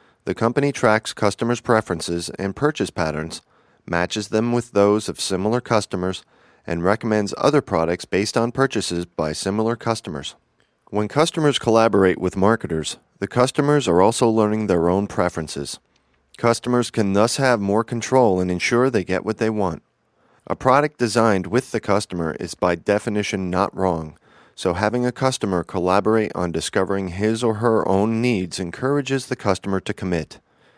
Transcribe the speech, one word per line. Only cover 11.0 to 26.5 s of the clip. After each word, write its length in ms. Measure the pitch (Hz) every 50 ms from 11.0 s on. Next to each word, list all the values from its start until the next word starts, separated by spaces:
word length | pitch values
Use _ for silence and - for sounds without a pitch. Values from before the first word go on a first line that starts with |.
| 107 104
customers 500 | - 139 160 170 - 170 156 147 127 -
collaborate 640 | - 117 110 113 113 113 98 101 95 92 - -
with 180 | - 92 - 98
marketers, 600 | 95 104 113 110 - 76 82 78 76 - - - _ _ _ -
the 100 | 101 -
customers 600 | - 123 123 135 - - 139 143 147 147 - 95
are 120 | 85 87
also 300 | 95 107 117 - 127 117
learning 380 | 110 110 107 104 107 110 107 95
their 200 | 92 85 80 90
own 200 | 90 98 101 -
preferences. 720 | - 107 90 90 - 82 78 71 - - 71 - - - _ _ _ _ _ _ _ _ _ _ _ -
Customers 540 | - 117 117 - - 123 123 123 117 -
can 220 | - 117 104 98 98
thus 240 | 101 110 123 - -
have 220 | 139 131 120 107
more 240 | 101 98 101 110 113
control 560 | - 120 117 - - 131 131 123 107 92 92
and 120 | 92 90
ensure 400 | 90 87 - - 120 120 127 135
they 120 | 120 104 87
get 220 | - 92 90 -
what 140 | 107 110 -
they 100 | 117 110
want. 320 | 110 107 98 90 80 - _ _ _ _ _ _ _ _ _ _ _ _ _
A 100 | - -
product 440 | - - 127 127 143 147 151 _ -
designed 480 | 123 110 101 120 113 113 101 95 87 90
with 240 | 101 120 - -
the 80 | - 110
customer 560 | - - 98 104 - - 92 87 82 80 - -
is 140 | - 87 -
by 220 | - 98 90 87
definition 720 | 82 - - 101 107 - 120 104 104 101 - - 95 95 90
not 260 | 90 92 98 - -
wrong, 440 | - 95 92 87 80 78 78 - _ _ _ _ - _ _ _
so 200 | - - 92 87
having 280 | 92 107 104 113 123 123
a 80 | 123
customer 520 | 120 - 135 131 127 - - 101 95 87 82
collaborate 680 | - - 95 87 90 92 101 95 110 110 113 107 - -
on 160 | 90 90 87